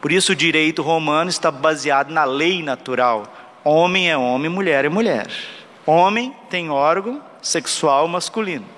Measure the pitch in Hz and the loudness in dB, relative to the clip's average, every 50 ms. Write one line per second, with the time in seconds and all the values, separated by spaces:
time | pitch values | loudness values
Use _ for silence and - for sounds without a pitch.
0 | - 147 156 185 175 - 190 147 147 170 156 156 156 156 165 - 151 147 165 165 | -2 0 0 2 2 2 0 2 2 2 2 2 2 2 0 -2 -2 0 0 0
1 | 160 151 151 156 165 180 180 - - 165 147 131 139 156 156 147 131 147 143 139 | 0 0 0 0 0 0 -4 -2 -2 -2 -2 2 0 0 0 0 0 0 2 0
2 | 139 143 160 160 151 135 131 139 156 170 190 180 160 147 131 120 - - 127 123 | 0 0 0 0 0 0 0 0 0 0 -2 -2 -4 -6 -6 -6 -6 -6 -2 0
3 | 123 123 117 107 104 101 - - - - - - - 147 151 160 170 180 180 190 | 2 2 2 0 -4 -8 -16 -20 -20 -20 -20 -4 0 2 4 4 4 4 2 0
4 | 180 175 160 143 127 123 123 131 143 160 175 190 196 180 156 139 139 147 156 208 | 0 2 0 0 0 0 0 -2 -2 -4 -4 -2 0 0 2 2 2 0 0 0
5 | 233 220 156 113 101 - - - - - - - - - - - - - 151 170 | 0 0 0 -2 -4 -6 -10 -12 -14 -14 -16 -18 -20 -20 -20 -10 -2 2 4 4
6 | 175 190 208 226 240 262 269 - - - - 180 170 160 147 139 143 151 165 190 | 4 4 2 0 -2 -4 -8 -14 -16 -8 -8 -6 -4 -2 0 2 4 4 2 2
7 | 196 226 254 294 - - - - - - - 165 156 - - - - 156 139 139 | 0 -6 -8 -10 -12 -18 -20 -12 -6 -4 -4 -4 -2 -4 -6 -2 2 2 4 4
8 | 151 170 170 180 170 - - 226 220 190 170 139 101 - - | 2 0 -2 -4 -6 -6 -4 -4 -4 -4 -4 -8 -8 -12 -18